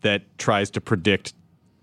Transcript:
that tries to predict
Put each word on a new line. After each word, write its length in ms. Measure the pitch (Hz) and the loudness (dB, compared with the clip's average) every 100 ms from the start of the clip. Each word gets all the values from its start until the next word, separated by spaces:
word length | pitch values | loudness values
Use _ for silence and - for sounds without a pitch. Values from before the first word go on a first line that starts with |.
that 220 | 107 101 - - | -2 -2 -6 -6
tries 320 | - 104 101 | 0 0 0
to 80 | 101 | -6
predict 520 | - 98 98 95 - _ _ _ _ _ | -2 0 2 0 -2 _ _ _ _ _